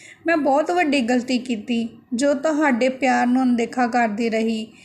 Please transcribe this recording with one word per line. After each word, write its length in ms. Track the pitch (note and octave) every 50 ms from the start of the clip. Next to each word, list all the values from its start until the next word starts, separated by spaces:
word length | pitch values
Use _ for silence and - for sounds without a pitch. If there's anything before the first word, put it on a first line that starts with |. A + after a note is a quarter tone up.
| - - - _ - E4
ਮੈਂ 100 | E4+ D#4+
ਬਹੁਤ 340 | C4+ D4 C4 D4 D#4 D4+
ਵੱਡੀ 300 | F4 F4+ F4+ D4 C4+ C#4+
ਗਲਤੀ 360 | A#3 A3 B3+ B3 A#3 - B3+ B3
ਕੀਤੀ 520 | B3+ - A#3 G#3 G#3+ - A#3+ A#3 A3+ A3+ - - - - B3+
ਜੋ 200 | A3+ C#4 C#4+ D4
ਤੁਹਾਡੇ 560 | C#4+ D4 D#4+ D4+ C#4+ D#4 C#4+ B3 A3 B3+ C4
ਪਿਆਰ 380 | C4 C4 C#4+ B3+ B3 B3 B3 B3
ਨੂੰ 160 | B3 B3+ C4
ਅਣਦੇਖਾ 440 | B3 B3 A3+ A#3 A3+ - B3+ B3 A#3
ਕਰਦੀ 420 | A#3+ B3 A#3 A3 G3+ G#3 A#3 A3+
ਰਹੀ 380 | G#3+ A3 A3+ A3+ A3+ A3 A3 - - - -